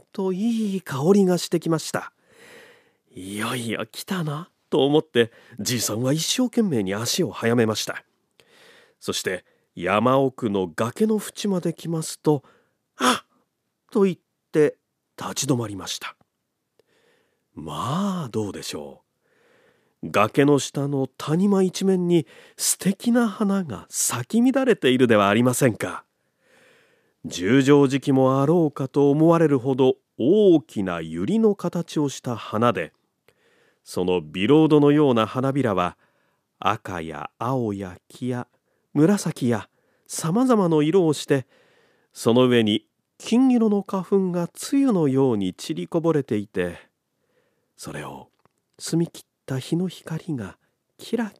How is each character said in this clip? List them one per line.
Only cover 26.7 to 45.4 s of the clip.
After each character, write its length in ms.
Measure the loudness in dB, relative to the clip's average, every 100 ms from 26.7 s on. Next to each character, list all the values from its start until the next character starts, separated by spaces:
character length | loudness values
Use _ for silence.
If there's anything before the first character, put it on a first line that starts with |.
| _ _ _ _ _ -14
十 360 | -6 0 2
畳 260 | 6 4 4
敷 180 | 0 0
き 60 |
も 300 | 2 4 2
あ 40 | 2
ろ 180 | 2
う 80 | 0
か 160 | -2 -6
と 240 | 0 2
思 160 | 4 4
わ 100 | 4
れ 100 | 4
る 120 | 2
ほ 160 | 0 2
ど 200 | 2 2 _ -4
大 440 | 2 4 6 4
き 220 | 2 -6
な 180 | -4 -4
百 240 | -6 -6 -2
合 60 | 2
の 160 | 2 0
形 440 | -4 -6 -6 -4
を 100 | -4
し 100 | -4
た 160 | -8 -8
花 380 | -6 0 0
で、 200 | 0 -6 _ _ _ _ _ _ _ _ _
そ 220 | -10 -4 0
の 160 | -2
ビ 260 | -2 -4 4
ロ 180 | 4 6
ー 20 |
ド 120 | 6
の 120 | 6
よ 200 | 4 4
う 20 |
な 140 | 2 0
花 240 | -2 -2
び 120 | -2
ら 120 | -2 0
は 220 | -2 -6 _ _ _ _ _ -6
赤 420 | -4 -4 -6 -10
や 280 | -10 -10 -14 -8
青 360 | -4 -2 -2
や 240 | -4 -8 -14 _
黄 220 | -10 -8
や 180 | -8 -10 _ _ _ _
紫 560 | 2 2 2 -2 -4 -2
や 200 | -2 -4 _ _ _ -14
さ 240 | -8 -2
ま 140 | 0 2
ざ 100 | 2
ま 120 | 2
の 140 | 2
色 240 | 2 2 2
を 80 |
し 120 | 0 0
て、 220 | -2 -2 _ _ _ _ _ _
そ 220 | -4 2
の 140 | 4 6
上 160 | 4
に 220 | 4 0 _ _ _ _
金 340 | 0 2 4
色 180 | 4 2
の 140 | 0
花 200 | -2 -6
粉 160 | 0 0 0
が 160 | -2 -6
露 380 | -8 -2 0 2
の 160 | 2 2
よ 260 | 4 2
う 40 |
に 160 | 2